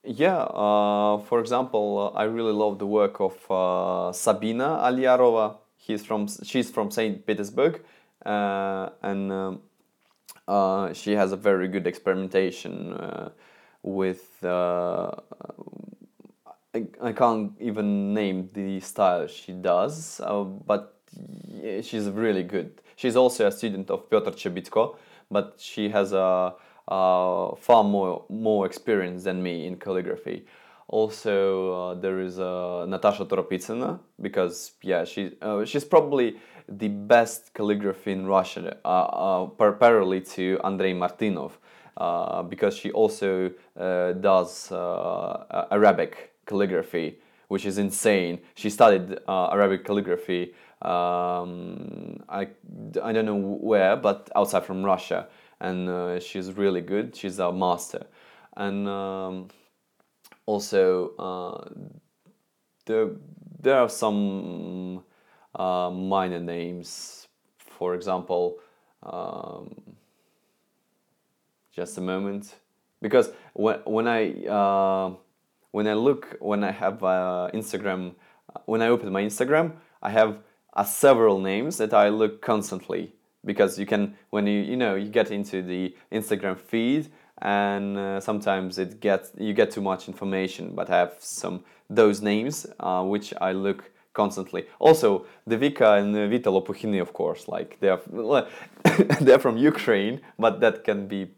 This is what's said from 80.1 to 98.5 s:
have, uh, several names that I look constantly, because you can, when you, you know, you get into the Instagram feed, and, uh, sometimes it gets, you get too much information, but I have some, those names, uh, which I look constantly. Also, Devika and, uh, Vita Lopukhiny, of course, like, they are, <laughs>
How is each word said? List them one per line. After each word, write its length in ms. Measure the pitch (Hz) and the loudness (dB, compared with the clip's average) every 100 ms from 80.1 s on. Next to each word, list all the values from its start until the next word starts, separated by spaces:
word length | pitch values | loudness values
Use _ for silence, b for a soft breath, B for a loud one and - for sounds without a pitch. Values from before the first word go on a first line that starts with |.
have, 280 | 110 151 214 b b _ | 4 4 2 b b _
uh, 120 | - | -4
several 560 | 101 - 139 123 113 95 | -2 4 6 8 6 4
names 360 | 95 98 139 - | 0 -2 -2 -4
that 160 | 110 | 2
I 160 | 110 104 | 6 6
look 320 | 107 107 110 | 4 0 0
constantly, 720 | - 107 101 92 - 90 85 _ _ _ - | -2 -2 -2 -10 -8 -8 -8 _ _ _ -8
because 220 | 101 98 98 | 2 2 2
you 60 | 101 | -2
can, 100 | 107 101 B B | 0 0 B B
when 100 | 107 104 | -2 0
you, 80 | 104 85 | 0 -2
you 60 | 127 | -2
know, 120 | 117 98 | 0 -2
you 60 | 104 113 | 0 0
get 80 | 107 | 0
into 320 | 104 101 95 90 | -2 -4 -6 -6
the 100 | 92 92 b b 107 | -6 -6 b b -8
Instagram 380 | 107 101 98 92 - | -4 -4 -2 -6 -4
feed, 320 | 113 117 147 151 b b - | -2 2 0 -2 b b -8
and, 560 | - 101 101 101 101 101 | -2 0 0 -2 -4 -4
uh, 240 | 98 98 | -4 -4
sometimes 580 | 104 107 104 95 92 92 | -4 -2 -2 -2 -4 -6
it 80 | 92 - | -6 -4
gets, 260 | 104 95 - - 107 | 0 0 -2 -8 -2
you 60 | |
get 140 | 104 107 - | 2 2 0
too 80 | 98 | -4
much 120 | 92 - | -4 -8
information, 520 | 92 98 95 92 - 87 92 | -10 -4 -2 -4 -6 -10 -8
but 80 | 90 | 0
I 60 | 90 | 2
have 100 | 90 - | 2 -4
some, 380 | - - 92 92 b b b 107 | -14 -8 -8 -8 b b b 6
those 180 | 107 104 107 | 6 6 0
names, 340 | 104 127 151 - - | 0 -2 -6 -12 -8
uh, 220 | 90 92 92 | -2 -2 0
which 160 | 104 101 - 95 | -4 -6 -4 -2
I 40 | 95 98 | 0 -2
look 140 | 101 - b b | -4 -10 b b
constantly. 500 | - 104 101 92 90 - B 143 | -2 -2 -2 -8 -8 -10 B 6
Also, 220 | 156 113 98 B B - | 8 6 2 B B -4
Devika 400 | 113 143 139 113 104 | 0 0 6 6 6
and, 100 | 101 104 | 4 0
uh, 100 | 104 | 0
Vita 180 | 120 104 | 0 2
Lopukhiny, 500 | 95 - 98 110 98 | 0 -2 -6 -2 -2
of 120 | 87 - | -4 -4
course, 220 | 85 82 - | -4 -4 -8
like, 160 | 82 80 - | -8 -10 0
they 100 | 95 | 2
are, 60 | 92 - | 2 -2
<laughs> 1160 | 107 113 135 - | -8 0 0 0